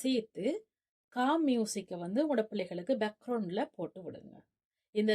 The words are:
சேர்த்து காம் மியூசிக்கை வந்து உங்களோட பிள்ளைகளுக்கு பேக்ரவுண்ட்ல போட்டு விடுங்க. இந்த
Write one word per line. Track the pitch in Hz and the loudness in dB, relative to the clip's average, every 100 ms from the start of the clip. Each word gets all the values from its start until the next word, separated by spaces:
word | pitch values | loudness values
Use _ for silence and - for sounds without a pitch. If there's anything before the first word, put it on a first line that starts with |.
சேர்த்து | 262 247 220 - 220 415 - _ _ _ _ 247 | 0 0 -2 -4 -2 -2 -8 _ _ _ _ 0
காம் | 254 330 285 | 2 4 4
மியூசிக்கை | 240 214 202 185 175 | 2 0 -4 -6 -8
வந்து | 175 220 | 0 2
உங்களோட | 302 240 214 | 2 2 0
பிள்ளைகளுக்கு | 208 180 175 175 240 | -4 -4 -4 -2 0
பேக்ரவுண்ட்ல | 208 - - 240 180 202 302 - | 0 -4 -4 -4 -2 -2 -4 -6
போட்டு | 156 190 160 | -8 -8 -12
விடுங்க. | - - - _ _ _ _ _ 214 | -14 -16 -20 _ _ _ _ _ 0
இந்த | 214 | 2